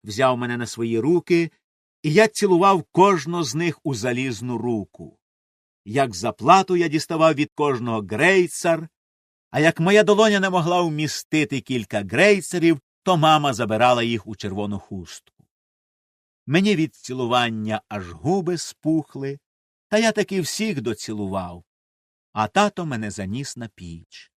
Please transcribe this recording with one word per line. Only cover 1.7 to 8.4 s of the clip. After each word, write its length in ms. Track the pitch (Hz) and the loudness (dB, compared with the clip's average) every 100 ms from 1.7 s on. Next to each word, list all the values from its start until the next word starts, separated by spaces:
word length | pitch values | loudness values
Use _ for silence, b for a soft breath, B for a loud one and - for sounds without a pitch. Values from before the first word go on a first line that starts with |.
| _ _ _ | _ _ _
і 100 | 151 | 0
я 160 | 160 220 | 4 2
цілував 540 | - 202 175 196 190 - | 2 2 4 4 2 0
кожного 520 | 165 196 180 139 175 | 4 4 4 -2 -6
з 100 | 143 | -4
них 260 | 143 170 - | -2 -4 -4
у 120 | 156 | -8
залізну 640 | 123 123 120 131 104 123 120 | -4 -4 -2 -4 -6 -6 -4
руку. 600 | 120 110 92 - 82 _ _ _ _ _ _ _ | -4 -4 -6 -16 -20 _ _ _ _ _ _ _
Як 300 | - 127 131 | -4 -2 -2
заплату 640 | 90 117 - 120 190 185 180 | -2 -6 -2 6 6 6 0
я 120 | 165 | 0
діставав 460 | 151 - 165 160 | -2 -4 2 2
від 160 | 143 147 | 2 -4
кожного 460 | - 147 127 123 110 | -2 -2 -2 -4 -4
грейцар, 880 | 98 107 170 190 | -4 0 2 4